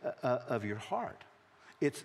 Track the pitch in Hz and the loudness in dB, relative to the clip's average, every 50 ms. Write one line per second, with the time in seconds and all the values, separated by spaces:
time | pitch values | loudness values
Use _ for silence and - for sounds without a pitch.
0 | - 123 - - - 127 123 120 - - 127 113 104 104 104 107 - - 196 233 | -6 -6 -4 0 2 2 2 2 2 0 0 0 0 0 -2 -4 -2 -2 -2 -2
1 | 233 - - - - - - - - - - - - - - - - 143 - - | -2 -4 -6 -10 -16 -20 -20 -20 -20 -20 -20 -20 -20 -20 -4 2 2 2 2 0
2 | - | -8